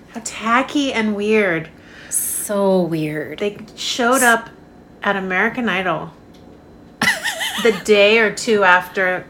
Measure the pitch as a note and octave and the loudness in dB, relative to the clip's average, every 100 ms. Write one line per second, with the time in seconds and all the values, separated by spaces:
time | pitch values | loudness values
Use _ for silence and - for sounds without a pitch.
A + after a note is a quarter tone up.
0 | - A#3 - - A3 B3 C4 D4 C4+ A3+ | -18 -12 -12 -6 0 0 0 -2 -2 -2
1 | G#3+ G3+ G#3 A3 F#3+ E3 D#3+ - - - | -2 0 2 2 2 -2 -6 -16 -20 -20
2 | - - - - - G3+ G3 F#3 E3 D#3+ | -8 -6 -6 -6 -4 0 2 2 2 -2
3 | D3+ D3+ B2+ D#3 G#3 G#3 - - - - | -4 -6 -8 -6 -6 -6 -16 -10 -6 0
4 | A#3+ C4 B3 A3+ - - - - - - | 2 4 4 2 -2 -20 -20 -20 -20 -8
5 | G#3 G3 F#3+ F#3 A3+ B3 A3+ F#3 F#3 D#3+ | -4 -2 -2 0 -2 -2 -2 -2 -2 -4
6 | E3 - - - - - - - - - | -6 -16 -20 -20 -20 -20 -20 -20 -14 -4
7 | B5+ - - E5 - - A3+ F#3+ - G#3 | -2 -2 -6 -6 -6 0 0 2 2 6
8 | G3+ A3+ G#3 - B3 G#3 F#3+ F3+ - G3+ | 6 4 2 -2 0 4 6 4 2 -2
9 | F#3 F3+ | -2 -2